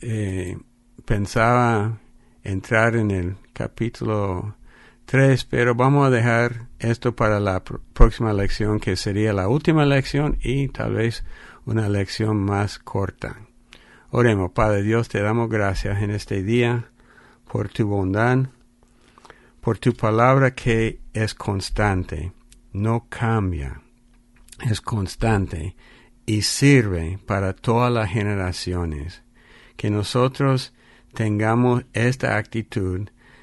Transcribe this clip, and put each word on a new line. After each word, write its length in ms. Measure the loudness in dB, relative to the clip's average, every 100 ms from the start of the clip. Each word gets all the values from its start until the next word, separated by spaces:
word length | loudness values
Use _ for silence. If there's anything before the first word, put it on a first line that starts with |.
eh, 560 | -6 -4 -4 -4 -6 -10 -14 _ _ -12
pensaba 960 | -4 -2 0 2 4 4 4 2 0 -4 -12 -20 _ _
entrar 520 | -6 -6 0 2 2 2
en 160 | 0
el 240 | 0 -4 -6 -12
capítulo 1000 | -10 -8 -4 -6 -4 -4 -2 -2 -4 -6 -12 -20 -20 -20 _ -2
tres, 400 | 4 4 4 0
pero 300 | 0 2 4
vamos 320 | 4 4 4
a 20 |
dejar 580 | 4 4 2 0 -2 -16 -6
esto 360 | -2 0 -2 0
para 240 | 2 2
la 240 | 0 -2
pr-, 160 | -4 -14 0
próxima 400 | 8 8 8 0
lección, 460 | 0 0 0 0 0
que 160 | -2 -2
sería 360 | -2 0 0
la 160 | 0 0
última 380 | 0 2 2 4
lección 540 | 2 0 -2 0 -2
y 280 | -2 -2 -4
tal 260 | -4 -4 -2
vez 280 | -2 -4 -10 -14 -18 -14 -4
una 220 | -2 0
lección 560 | 0 -2 -2 0 0
más 360 | 0 0 -2 -6
corta. 640 | -8 -6 -6 -6 -12 -12 -20 _ _ -20 -20 -20 -6
Oremos. 420 | 2 2 2 0
Padre 280 | 0 0 2
Dios, 260 | 0 0 0
te 140 | -2
damos 280 | 0 0 0
gracias 520 | 0 -2 -2 -2 -2
en 80 | -2
este 320 | -4 -4 -4
día 480 | 0 2 2 0 -6 _ _ -20 -20 _ -8
por 220 | -6 -4
tu 160 | -2 -2
bondad, 640 | 0 0 2 2 2 0 -6 _ _ _ _ _ -20 -20 -20 _ _
por 160 | -4 0
tu 160 | 0
palabra 640 | 0 0 4 4 4 2 0
que 440 | 0 0 0 -4 -8
es 220 | -4 -4 -4
constante, 960 | -4 -4 -2 0 0 0 -4 -8 -8 -12 -20 -20 _
no 320 | -4 -2 -2 -4
cambia, 720 | -4 0 0 0 -2 -6 -10 -16 _ _ _ _ _ -20 -6 -4
es 140 | -4
constante 960 | -4 -4 -4 -2 0 0 -2 -6 -8 -10 -20 -20 -20 _ -4
y 140 | -2
sirve 800 | -2 2 4 6 4 -2 -4 -8
para 300 | -4 -2 -2
todas 400 | -4 -2 0 2
las 160 | 0 -2
generaciones. 1120 | -2 -2 -2 -4 -4 -6 -4 -4 -6 -10 -14 _ _ _ -20 -20 -8
Que 140 | -2
nosotros 840 | -2 0 0 0 2 0 0 -2 _ _ -20 _
tengamos 720 | -4 -2 0 2 2 2 2 -2
esta 440 | -2 -2 0 -2 -2
actitud 720 | -4 -8 -6 -4 -4 -4 -8 _ -20 -20